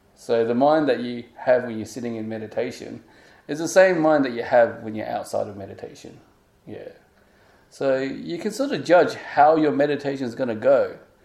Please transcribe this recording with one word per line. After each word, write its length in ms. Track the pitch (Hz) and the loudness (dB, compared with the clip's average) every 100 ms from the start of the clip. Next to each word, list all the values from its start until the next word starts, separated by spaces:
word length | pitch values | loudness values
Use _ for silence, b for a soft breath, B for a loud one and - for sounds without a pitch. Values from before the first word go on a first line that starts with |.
| _ _ | _ _
So 300 | - 117 117 | -2 0 2
the 100 | 120 | 2
mind 340 | 147 156 143 | 2 4 2
that 100 | 117 | -2
you 240 | 120 120 113 - | -4 -10 -14 -4
have 280 | 135 123 | 2 2
when 140 | 120 110 | 0 -8
you're 80 | 104 | -8
sitting 300 | 127 120 113 | -8 -8 -8
in 120 | 110 | -8
meditation 760 | 110 104 - 127 - - - b b b b - | -10 -8 -6 -6 -8 -14 -16 b b b b -10
is 120 | 147 | -6
the 80 | 160 | 2
same 320 | 190 190 165 | 4 6 4
mind 260 | 156 151 131 | 4 4 2
that 60 | |
you 120 | 117 | -4
have 380 | - 123 113 110 | 2 4 4 0
when 140 | 110 110 | -10 -8
you're 120 | 117 | -6
outside 400 | 113 - 107 104 | -6 -6 -6 -6
of 80 | 98 | -10
meditation. 640 | 98 - - - - - _ _ _ _ - | -14 -14 -16 -16 -20 -20 _ _ _ _ -18
Yeah. 240 | 104 - - _ b b b b b _ | -16 -16 -20 _ b b b b b _
So 300 | - 139 131 | -4 -2 0
you 380 | 135 - 160 170 | -2 -8 -8 -8
can 140 | 208 | -6
sort 200 | 214 285 | -4 -4
of 120 | 180 | -2
judge 300 | 139 175 139 | 4 6 4
how 420 | - - 147 151 160 | -2 -2 4 6 6
your 160 | 151 | 2
meditation 540 | 131 147 139 139 135 123 | 2 0 -2 -4 -6 -6
is 80 | |
gonna 220 | 117 123 110 | -6 -6 0
go 420 | 127 127 98 - - b | 4 4 2 -6 -20 b